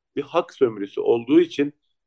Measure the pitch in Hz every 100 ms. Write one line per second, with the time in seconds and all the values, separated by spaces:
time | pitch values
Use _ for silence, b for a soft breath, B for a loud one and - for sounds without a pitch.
0 | _ - 143 170 175 - 127 107 101 -
1 | - 120 117 160 170 - 143 - _ _